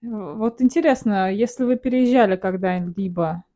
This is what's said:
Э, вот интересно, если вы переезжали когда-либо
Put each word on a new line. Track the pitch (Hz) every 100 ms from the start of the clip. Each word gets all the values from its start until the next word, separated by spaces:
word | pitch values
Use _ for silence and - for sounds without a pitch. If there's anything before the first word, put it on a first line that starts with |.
Э, | 233
вот | 214 175 220 226 233
интересно, | 254 339 330 254 220 196 190
если | 202 240 -
вы | 247 247
переезжали | 254 254 247 247 208 185
когда-либо | 190 185 185 180 175 175 190 175 160 170 -